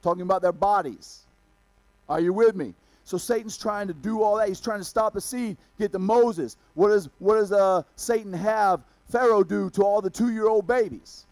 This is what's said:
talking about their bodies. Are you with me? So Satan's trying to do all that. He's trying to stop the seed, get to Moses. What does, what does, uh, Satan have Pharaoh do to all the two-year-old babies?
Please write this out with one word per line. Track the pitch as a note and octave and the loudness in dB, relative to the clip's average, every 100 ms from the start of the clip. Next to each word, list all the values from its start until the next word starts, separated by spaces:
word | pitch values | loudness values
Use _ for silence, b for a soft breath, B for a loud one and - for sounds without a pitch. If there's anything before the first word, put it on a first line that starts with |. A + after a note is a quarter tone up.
talking | E3+ F3 | -2 -4
about | F3+ F#3+ | -2 0
their | F3+ | 0
bodies. | E3 G3 G3+ D#3 G2+ - - _ _ _ _ _ _ _ _ _ | 0 2 2 0 -10 -20 -20 _ _ _ _ _ _ _ _ _
Are | D#3 | -2
you | E3+ | 0
with | F#3+ A3+ G3 | 4 2 2
me? | C3 F2 b b | -8 -10 b b
So | - F#3 | -8 -8
Satan's | - A#3 A3 - | -4 -4 -4 -10
trying | A3 G#3 G3+ | -6 -6 -8
to | |
do | D#3+ F3 A3 | -8 -6 0
all | G#3+ G#3 | 0 2
that. | G#3+ | 0
He's | F#3+ | -4
trying | - G#3 | -6 -6
to | |
stop | F3+ - A3 | -4 -2 -2
the | G#3 | -2
seed, | - B3 A#3 F3+ b _ | -10 -8 -8 -8 b _
get | G#3 | -4
to | F#3+ | -2
Moses. | F#3 A#3 A#3+ F3 B2+ - b | 0 4 4 2 -6 -8 b
What | - G3+ | 0 4
does, | G#3 D3+ _ | 4 0 _
what | F#3 A3 | 0 2
does, | G#3 | 2
uh, | G3+ F#3+ F#3 - - | 2 4 2 -2 -12
Satan | - A3+ G#3 | -4 -4 -4
have | F3+ G3+ A3 G3+ F3+ - b _ | -4 -2 0 2 0 -4 b _
Pharaoh | A#3 B3 G#3+ | 0 2 4
do | F3+ G3+ G3 | 2 0 -4
to | - | 0
all | G3+ G#3 | 2 2
the | F#3+ | -2
two-year-old | - A#3 A3 G#3+ A3 F3 | -2 -2 2 2 2 0
babies? | B3 G#3+ A2+ - - _ | 0 0 -4 -18 -20 _